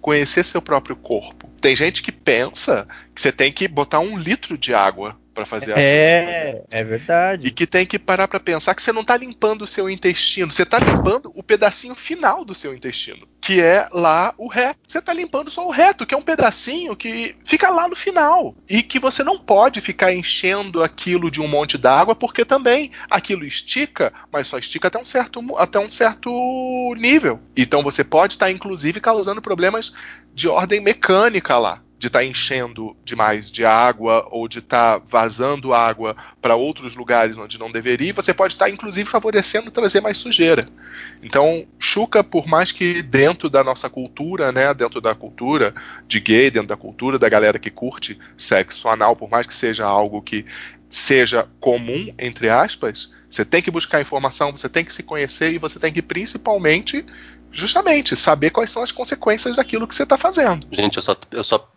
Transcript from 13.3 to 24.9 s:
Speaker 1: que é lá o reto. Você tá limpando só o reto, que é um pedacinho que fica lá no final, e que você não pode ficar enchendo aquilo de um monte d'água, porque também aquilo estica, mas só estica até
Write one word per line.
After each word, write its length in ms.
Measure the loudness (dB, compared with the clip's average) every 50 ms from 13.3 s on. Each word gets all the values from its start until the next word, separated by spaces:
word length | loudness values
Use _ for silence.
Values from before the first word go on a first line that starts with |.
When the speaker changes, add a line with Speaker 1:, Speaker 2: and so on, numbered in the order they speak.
| _ _
Speaker 1:
que 180 | -4 0 2 4
é 260 | 6 6 6 4 2 0
lá 420 | -2 0 2 4 4 4 2 -2 -4
o 100 | -8 -14
reto. 320 | -6 -2 -2 -2 -2 -4 _ _
Você 140 | -8 -8 -6
tá 100 | -4 -4 -6
limpando 360 | -6 -6 -6 -6 -6 -6 -6
só 160 | -10 -8 -6
o 40 | -4
reto, 340 | 2 4 4 4 4 2 -4
que 100 | -4 -4
é 20 |
um 40 | -2
pedacinho 760 | -2 -2 0 2 2 2 2 0 -4 -4 -6 -8 -8 -8 -10
que 400 | -10 -8 -8 -8 -8 -8 -10 -12 _ _
fica 260 | -2 0 2 2 2
lá 160 | 2 2 0 -2
no 80 | -4
final, 580 | -4 -6 -2 2 2 4 4 4 2 2 -2 -8 _ _ -2
e 120 | -2 -2
que 160 | -2 0 -4
você 280 | -2 -2 0 -2 0 -2
não 120 | -2 -2
pode 440 | -4 2 4 6 6 6 4 2 -2
ficar 320 | -8 -8 -2 0 2 2 2
enchendo 680 | 0 -2 -4 -4 -2 0 0 -2 -2 -4 -4 -2 -2
aquilo 480 | -2 -2 -2 -8 -4 -2 -2 0 0 -2
de 120 | -4 -4
um 80 | -4 0
monte 280 | 0 0 0 0 -4
d'água, 380 | 2 4 6 6 6 6 4 2
porque 300 | -2 -2 -4 -2 -2 0
também 460 | 2 2 2 4 2 2 2 0 -6 -12 -20 -4 -2
aquilo 320 | -2 -2 0 -2 -6 -6 -6
estica, 680 | -8 -8 -8 -6 -4 -4 -4 -4 -6 _ -4 -4 -4 -4 -8 -18 _
mas 160 | -6 -6 -6
só 100 | -6 -8
estica 300 | -8 -8 -8 -8 -4 -4
até 100 | -2